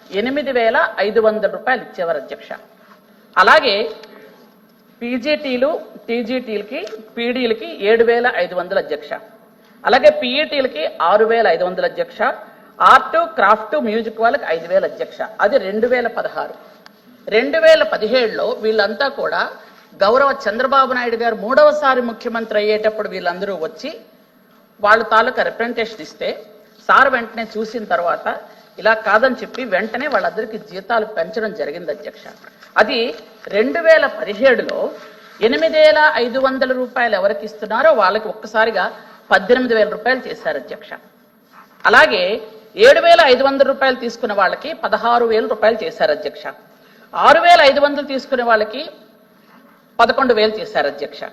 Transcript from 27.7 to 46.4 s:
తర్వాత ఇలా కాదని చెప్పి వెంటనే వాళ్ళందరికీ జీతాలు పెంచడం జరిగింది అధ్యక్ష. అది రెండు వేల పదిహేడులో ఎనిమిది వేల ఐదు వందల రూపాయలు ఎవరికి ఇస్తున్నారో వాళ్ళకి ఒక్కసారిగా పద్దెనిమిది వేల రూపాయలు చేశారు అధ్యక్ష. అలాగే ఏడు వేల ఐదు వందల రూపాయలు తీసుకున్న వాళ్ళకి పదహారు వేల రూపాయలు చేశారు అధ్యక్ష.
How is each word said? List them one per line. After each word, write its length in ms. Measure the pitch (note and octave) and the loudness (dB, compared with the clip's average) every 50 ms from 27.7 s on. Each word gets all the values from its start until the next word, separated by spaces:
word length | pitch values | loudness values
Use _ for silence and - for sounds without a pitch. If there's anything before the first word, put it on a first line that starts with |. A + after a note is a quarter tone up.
| - A#3+ G#3 | -8 -10 -6
తర్వాత 540 | F3+ F3 E3+ F3 E3 D#3 - - G#3+ C#4 - - - - - - _ _ - | -4 -4 -2 -2 -2 -4 -4 -4 -6 -8 -8 -12 -18 -20 -20 -20 _ _ -2
ఇలా 160 | F3 G#3+ A3 | 0 0 0
కాదని 400 | A3 - G#3 G3+ A3 B3+ C4 A#3+ | 0 0 2 2 2 2 2 0
చెప్పి 300 | - G#3 - - A#3 C4 | -4 -8 -10 -10 -10 -6
వెంటనే 420 | A3+ F#3 F3+ G#3 A3 - B3 C#4+ | -4 -2 -2 -2 -4 -6 -6 -4
వాళ్ళందరికీ 520 | D4+ C4 G3 F3+ E3+ - G#3+ A#3 A3+ - F#3+ | -4 -2 -2 -2 -2 -4 -6 -8 -8 -10 -14
జీతాలు 460 | - - F3+ F#3+ F#3+ - A#3+ A3 G#3+ | -14 -14 -14 -12 -6 -4 -2 -2 -2
పెంచడం 500 | G#3+ - - E3 - - A#3 A3 G#3 F#3 | -4 -4 -6 -6 -6 -6 -6 -6 -6 -6
జరిగింది 360 | - D3+ C#3+ D3+ F3 F3 D#3 | -8 -8 -8 -8 -10 -10 -10
అధ్యక్ష. 300 | C#3+ - - - - - - - - - - - - _ - - - | -10 -10 -12 -16 -18 -18 -20 -20 -20 -20 -20 -20 -20 _ -20 -6 -2
అది 380 | - G#3+ G#3+ C#4 A#3 A#3 C4 - - - - - - - - | 0 0 0 0 -2 -2 -4 -6 -10 -16 -20 -20 -20 -12 -4
రెండు 300 | F#3+ G#3 A#3 C4+ C#4+ E4+ | -2 -2 0 0 -2 0
వేల 280 | D#4+ D#4+ D#4+ D#4 C#4+ | 4 4 4 4 4
పదిహేడులో 840 | C4+ - - - F#3 G#3 G3+ C4 C4+ A#3+ G#3 - - - - G#3 C#4+ - - - - - - - - - - | 0 -2 -6 -8 -8 -2 2 2 2 4 2 0 -4 -4 -4 -6 -6 -8 -12 -18 -20 -20 -20 -20 -20 -4 -2
ఎనిమిది 360 | G3 A#3+ C#4 D4+ D#4+ D#4+ D#4 D#4 | 0 0 0 0 0 0 4 6
వేల 340 | D#4 D#4 D#4 D4+ D4+ D#4 - | 6 6 6 6 4 4 4
ఐదు 240 | A#3 A#3+ B3 A3+ C4 | 2 -2 -2 -2 0
వందల 340 | C4 C4 C4 B3+ C4+ B3+ | 0 0 0 0 -2 -2
రూపాయలు 420 | C4 B3+ B3+ A#3 - B3+ A#3+ A#3 G#3 | -2 -4 -6 -4 -2 -2 -2 0 0
ఎవరికి 300 | F#3 F#3+ G3+ A3 G3+ A3 | 0 0 -2 -2 -4 -8
ఇస్తున్నారో 480 | G#3 - - A3+ G3+ G#3+ A#3+ C#4+ D#4+ | -12 -12 -12 -8 -6 -2 2 2 4
వాళ్ళకి 360 | D4 A3+ F#3+ F#3 G3+ G#3+ - - | 4 4 2 2 0 -2 -4 -8
ఒక్కసారిగా 640 | - - - G#3+ - A3 A3 A3+ G#3 F#3 F#3+ A3+ - - - - - - _ - | -10 -12 -14 -4 -2 0 0 0 0 -2 -4 -4 -6 -12 -18 -20 -20 -20 _ 0
పద్దెనిమిది 440 | G#3 G3 G3 G#3 B3 C4 B3+ A3+ A3+ | 0 2 4 2 2 2 2 2 2
వేల 140 | A3 G3+ - | 2 2 0
రూపాయలు 400 | G#3 - - A#3+ C4 B3+ - E3 | -2 -2 -2 -2 -2 -2 -4 -8
చేశారు 280 | D#3 - - E3 D3 | -12 -8 -6 -6 -6
అధ్యక్ష. 320 | C#3 - - - - - - - - - _ _ _ _ _ _ _ _ _ _ - - _ _ - - | -6 -8 -12 -14 -16 -16 -16 -18 -18 -20 _ _ _ _ _ _ _ _ _ _ -20 -20 _ _ -4 0
అలాగే 540 | F3+ A3 C4 D#4 D4 A#3 F#3 F3+ F#3 A3 - - - - - - - - | 4 6 6 6 6 4 0 -2 -2 -4 -6 -8 -12 -18 -20 -20 -12 0
ఏడు 240 | E3+ A3 - - - | 6 6 8 8 8
వేల 200 | - E4+ - E4+ D#4+ | 6 6 6 6 6
ఐదు 200 | C4+ B3 A#3+ C4+ | 6 4 4 2
వందల 220 | C4+ C4+ C#4 C4+ | 2 2 2 2
రూపాయలు 300 | B3 C#4 - C4+ C4+ B3+ | 2 2 2 0 0 0
తీసుకున్న 360 | B3+ A#3 A#3+ A3 - - G#3+ | -2 -6 -8 -8 -6 -6 -4
వాళ్ళకి 400 | G3+ G3+ G3 - - - - D4+ | 0 0 0 0 0 -4 -6 -10
పదహారు 520 | E4 - - G3 G#3+ G3+ A3+ A#3 A#3+ A#3+ A#3+ | -8 -6 -4 -2 -2 0 2 2 2 2 2
వేల 220 | A#3 A3 G#3+ - | 2 2 0 0
రూపాయలు 380 | - - - - A3 A3+ A3 E3+ | -2 -2 0 0 0 0 0 -4
చేశారు 260 | D#3+ - - F3+ D3+ | -8 -4 -2 0 0
అధ్యక్ష. 320 | D3 C#3+ - C#3+ - - | 0 -2 -4 -8 -10 -10